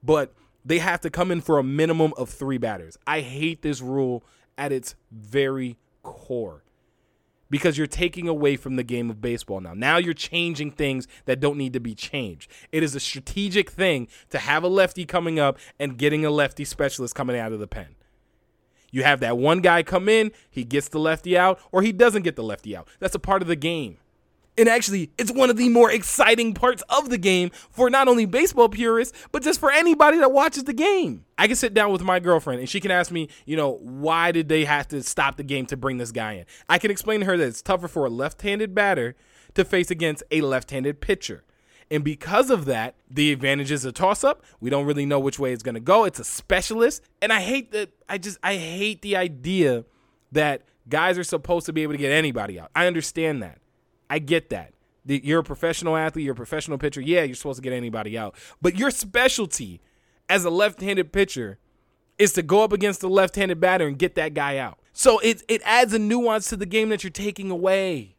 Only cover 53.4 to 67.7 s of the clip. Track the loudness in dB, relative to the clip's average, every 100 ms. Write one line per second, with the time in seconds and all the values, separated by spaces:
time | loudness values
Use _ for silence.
53.4 | -6 -14 _ _ _ _ _ -4 0 -2
54.4 | 0 -10 -10 _ _ _ -4 -4 2 0
55.4 | 0 -2 -2 -2 -2 0 0 -4 -6 -6
56.4 | -6 -8 -6 -4 -4 -6 0 2 2 -4
57.4 | -10 -8 -6 -6 -6 -6 -6 -8 -8 -12
58.4 | -20 -4 -2 0 -2 -2 -4 2 2 2
59.4 | -4 -6 -10 -16 _ _ _ _ _ 0
60.4 | 2 2 2 0 -4 -2 -2 0 0 -2
61.4 | -10 -12 _ _ _ _ _ _ 2 2
62.4 | 2 4 4 2 -2 -2 0 2 2 0
63.4 | -2 2 2 2 0 0 -2 -2 -4 -2
64.4 | -4 -4 -6 -12 _ 2 4 6 4 0
65.4 | -2 -4 2 4 4 2 0 0 0 0
66.4 | -4 -8 -4 -2 0 -2 -6 -8 -8 -6
67.4 | -8 -2 0